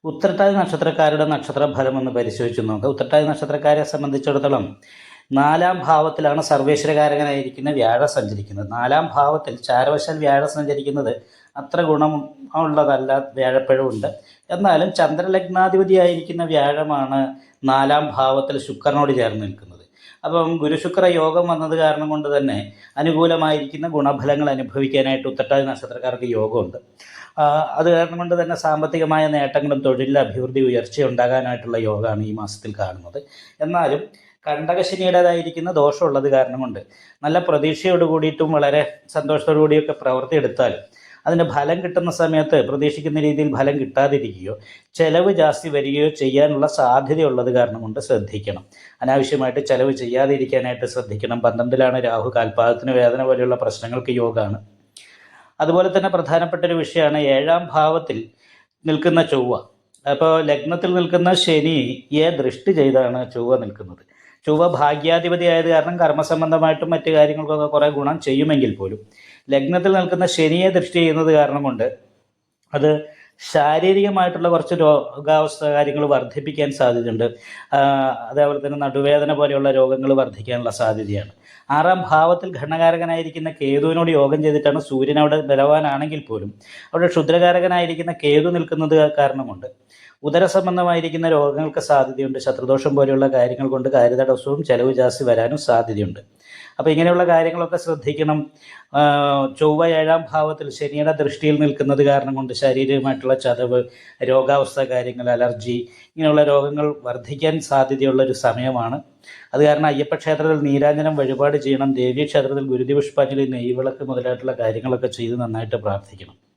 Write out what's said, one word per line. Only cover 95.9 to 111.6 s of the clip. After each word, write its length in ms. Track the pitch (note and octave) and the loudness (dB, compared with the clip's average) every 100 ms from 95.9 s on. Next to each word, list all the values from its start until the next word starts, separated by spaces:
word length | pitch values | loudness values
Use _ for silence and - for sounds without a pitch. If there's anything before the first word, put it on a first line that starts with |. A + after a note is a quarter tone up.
| G#2 G2+ - _ _ _ - - - | -4 -4 -8 _ _ _ -20 -14 -2
അപ്പോൾ 120 | D3 | 2
ഇങ്ങനെയുള്ള 300 | D#3 E3+ F3 F3 | 4 4 4 4
കാര്യങ്ങളൊക്കെ 500 | E3 E3 E3+ E3 F3 | 4 2 -2 -4 -4
ശ്രദ്ധിക്കണം. 720 | E3 D3+ C3+ D3 D#3 D3+ D3 _ - - _ C#3+ | -4 -4 -4 -2 0 0 -4 _ -20 -20 _ 2
ആ, 20 | D3 C#3+ C#3+ C#3 C3+ C3+ | 4 4 2 0 -2 0
ചൊവ്വ 280 | D#3 D3+ E3+ | 2 4 2
ഏഴാം 380 | D#3+ D#3 E3 D#3 | 2 2 0 0
ഭാവത്തിൽ 380 | D#3 D#3 D3+ C#3+ | -2 -2 -4 -12
ശനിയുടെ 420 | - C#3+ D3 D3+ D3+ | -8 -6 -2 -2 0
ദൃഷ്ടിയിൽ 360 | C#3+ - D3+ D3+ | -4 0 0 2
നിൽക്കുന്നത് 440 | D3 C#3 C#3 C#3 | 2 0 -2 2
കാരണം 320 | C#3+ C#3 C3+ C3+ | 4 2 0 -6
കൊണ്ട് 180 | C3 | -8
ശാരീരികമായിട്ടുള്ള 800 | A#2+ C3+ C3 C3+ C#3 C3+ C3+ C3 C3 C3 | -2 0 0 0 0 -2 -4 0 0 0
ചതവ്, 380 | A#2+ B2 B2 B2 - - - | -2 0 0 -2 -12 -20 -8
രോഗാവസ്ഥ 560 | B2+ C3 C3 C#3+ C3 - | 0 2 4 2 0 -2
കാര്യങ്ങൾ, 500 | C3 B2+ B2 B2 A#2+ | -2 -2 -4 -6 -2
അലർജി, 480 | A#2+ B2 A2 A#2 A#2+ - - _ | 0 0 -2 -6 -6 -8 -16 _
ഇങ്ങനെയുള്ള 360 | D#3+ D#3 D3+ | -2 2 4
രോഗങ്ങൾ 520 | D3 C#3+ C#3+ D3 D3 D3 | 4 4 0 -2 -4 -4
വർദ്ധിക്കാൻ 560 | B2 B2 A2+ C#3 D#3 D#3 | -10 -10 -10 -2 -2 -2
സാധ്യതയുള്ള 640 | - C#3 C3 C3+ C#3 C3 | 0 0 0 0 2 2
ഒരു 100 | B2+ | 0
സമയമാണ്. 680 | B2+ B2 A#2 C3 B2 A#2 B2+ - _ - - - | 0 -2 0 -4 -2 -4 -6 -12 _ -20 -20 -6
അത് 100 | C3 D3 | 2 4
കാരണം 200 | D3 D3+ | 4 2
അയ്യപ്പ 300 | C#3 C#3+ D#3 | 0 -4 -4
ക്ഷേത്രത്തിൽ 440 | D#3+ D3+ D#3 D#3 C#3+ | -2 0 0 0 0
നീരാഞ്ജനം 460 | C#3 D3 D3+ D#3 D3 | 2 2 2 0 0
വഴിപാട് 420 | C3+ C3 C#3+ | -2 0 0
ചെയ്യണം. 360 | D3 | 0